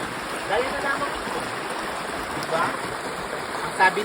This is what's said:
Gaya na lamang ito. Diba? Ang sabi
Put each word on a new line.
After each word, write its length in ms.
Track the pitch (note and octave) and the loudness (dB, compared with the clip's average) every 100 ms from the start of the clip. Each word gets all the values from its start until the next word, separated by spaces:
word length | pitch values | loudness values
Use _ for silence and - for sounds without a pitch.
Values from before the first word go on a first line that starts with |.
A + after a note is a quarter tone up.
| - - - - - | -4 -4 -4 -4 0
Gaya 200 | G#3 C4+ | 2 2
na 80 | - | 0
lamang 320 | C#4 C#4 C#4 | 0 0 0
ito. 280 | - - - - - - - - - - - - - | -2 -2 -2 -2 -4 -4 -4 -4 -4 -4 -4 -2 -4
Diba? 260 | - D#3+ - - - - - - - - - - - | 0 2 2 0 -4 -4 -4 -4 -4 -4 -4 -2 -2
Ang 60 | - | 6
sabi 260 | F#3 F#3+ | 6 6